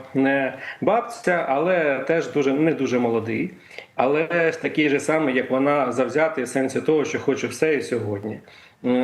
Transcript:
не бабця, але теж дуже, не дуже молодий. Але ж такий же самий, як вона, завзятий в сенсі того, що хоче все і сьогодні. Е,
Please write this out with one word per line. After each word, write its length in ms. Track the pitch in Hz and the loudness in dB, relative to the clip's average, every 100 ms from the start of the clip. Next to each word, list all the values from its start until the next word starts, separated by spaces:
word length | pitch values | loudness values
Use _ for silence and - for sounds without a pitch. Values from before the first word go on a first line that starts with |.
| - | -4
не 400 | 135 135 139 131 - - - | 0 2 2 -2 -6 -12 -4
бабця, 640 | 143 226 233 - 180 170 135 | 0 0 0 -4 -2 0 0
але 500 | 135 175 180 147 135 | 0 2 2 0 0
теж 280 | - 165 - | 0 -2 0
дуже, 260 | 147 135 | 0 2
не 200 | 135 160 | 2 2
дуже 260 | 135 127 123 | 2 0 0
молодий. 520 | 120 113 110 117 180 - - - - - | 2 0 -2 -4 -4 -8 -20 -20 -8 -2
Але 560 | 127 151 160 170 165 | 0 0 0 0 0
ж 100 | 160 | 0
такий 280 | 139 - 151 | -2 0 2
же 100 | 139 | 2
самий, 360 | 147 160 147 127 | 2 0 2 0
як 160 | 127 | 0
вона, 400 | 131 143 147 127 | 0 2 2 2
завзятий 520 | 120 120 143 160 135 | 0 0 2 0 0
в 40 | 123 | -2
сенсі 340 | 139 131 123 | -2 0 0
того, 240 | 139 156 131 | 2 2 2
що 140 | - | -2
хоче 280 | - 131 117 | -2 -2 -4
все 280 | - 156 139 | 0 0 0
і 60 | |
сьогодні. 520 | - 120 104 104 107 | -2 -4 -4 -6 -6
Е, 60 | 107 - - - _ 123 127 | -10 -14 -20 -20 _ 0 2